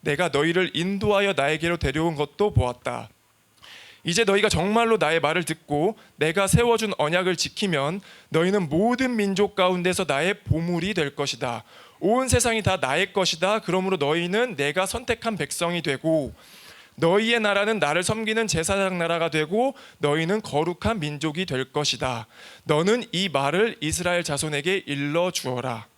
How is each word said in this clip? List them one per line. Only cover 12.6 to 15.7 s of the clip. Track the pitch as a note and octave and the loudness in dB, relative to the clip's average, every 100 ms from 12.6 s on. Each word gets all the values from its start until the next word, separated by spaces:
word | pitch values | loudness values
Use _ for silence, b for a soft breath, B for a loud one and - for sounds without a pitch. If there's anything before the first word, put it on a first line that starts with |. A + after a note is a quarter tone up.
다 | G3 F#3 | 0 0
나의 | C3 D3 F#3+ | 0 0 0
것이다. | G#3 F3 D#3+ F#3 A3 | 0 0 0 0 0
그러므로 | G#3 F3+ F#3+ F#3+ | 0 -2 0 0
너희는 | C#3+ E3 F3 G3+ B3 C3+ | 0 0 0 0 0 0
내가 | C#3 D3 | -2 0
선택한 | F#3+ E3 C3 E3+ A3+ G3+ | -2 -4 -4 -4 -4 -4
백성이 | D3 - E3+ | -6 -4 -2